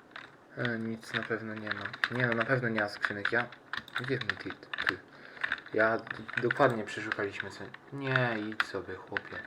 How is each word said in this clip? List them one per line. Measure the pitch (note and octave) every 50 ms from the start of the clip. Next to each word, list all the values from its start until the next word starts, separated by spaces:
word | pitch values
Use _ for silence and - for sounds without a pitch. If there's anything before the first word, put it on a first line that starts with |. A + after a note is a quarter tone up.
| - - - - - - - - - - -
E, | C3+ B2+ A#2+ A#2 A2+
nic | A2+ A2+ A2+ A2+ - - -
na | A#2 A2+
pewno | - A#2 G#2+ A2 A2 G#2+
nie | A2 G#2+ G#2+
ma. | G#2 G2+ - - - - - - A#2 B2
Nie | B2+
no, | A#2+ A#2
na | A#2 A2+
pewno | - C3+ B2 A#2+ A#2
nie | A2+ A2
ma | G#2 G#2
skrzynek. | - - - - G#2 G2+ G2+ - -
Ja... | A#2 B2 B2 - - - - - - - - - -
Gdzie | B2 B2+ C3+
jest | A2+ -
mój | G#2 -
tilt? | - - G2 - - - - - - -
Ty. | - - - - - - - - - - - - - - - - - -
Ja | G#2+ A2 A2 A2+ A2
d-, | - - - - A2+ - - - -
dokładnie | A#2+ - - C#3+ B2+ B2 A2+ G#2
przeszukaliśmy | G2+ - - G#2+ A2 G#2+ - G#2+ G2+ G2 - - G2
co-, | - - G2+ - - - - - -
nie, | C#3 C#3 C3+ C3 B2+ B2+ A#2+ A#2 A2
idź | G#2+ G#2+ G#2+ - -
sobie, | - - G2 F2+ F#2+ F#2
chłopie. | - - - - - - - - - -